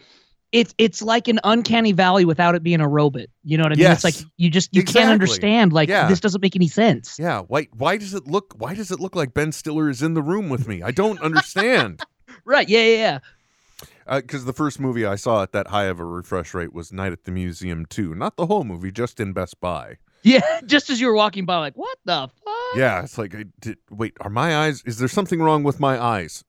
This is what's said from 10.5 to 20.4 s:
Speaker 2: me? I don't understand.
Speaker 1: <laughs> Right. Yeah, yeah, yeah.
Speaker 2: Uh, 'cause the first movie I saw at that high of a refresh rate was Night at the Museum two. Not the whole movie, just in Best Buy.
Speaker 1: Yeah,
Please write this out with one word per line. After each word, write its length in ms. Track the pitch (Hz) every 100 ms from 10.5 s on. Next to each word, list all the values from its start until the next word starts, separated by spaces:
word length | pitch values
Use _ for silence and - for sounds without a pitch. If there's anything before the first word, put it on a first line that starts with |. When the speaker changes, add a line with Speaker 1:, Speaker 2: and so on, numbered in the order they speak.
| 139 117
Speaker 2:
me? 120 | 92
I 80 | 95
don't 280 | 127 214 208
understand. 800 | 156 170 - - 226 226 110 78 -
Speaker 1:
<laughs> 40 | _ _ - 226
Right. 240 | 277 180
Yeah, 100 | 226
yeah, 140 | 226 226
yeah. 220 | 214 135 - _ _ _ _ - - _ -
Speaker 2:
Uh, 140 | 135 131
'cause 200 | 143 127
the 80 |
first 260 | 127 151 -
movie 260 | 131 120 104
I 100 | 101
saw 260 | 131 110
at 80 | 95
that 140 | 101 98
high 180 | 104 98
of 140 | 85
a 60 | 85
refresh 480 | 87 - 95 80
rate 180 | 90 82
was 220 | 85 82
Night 180 | 95 95
at 120 | 85 -
the 60 |
Museum 540 | 92 90 82 90 82 80
two. 260 | - 90 82
Not 220 | 180 -
the 80 | 170
whole 180 | 208
movie, 280 | 120 87 95
just 280 | 101 120 -
in 140 | 101
Best 260 | 92 90 -
Buy. 380 | 90 78 53 - _ _ 214
Speaker 1:
Yeah, 160 | 262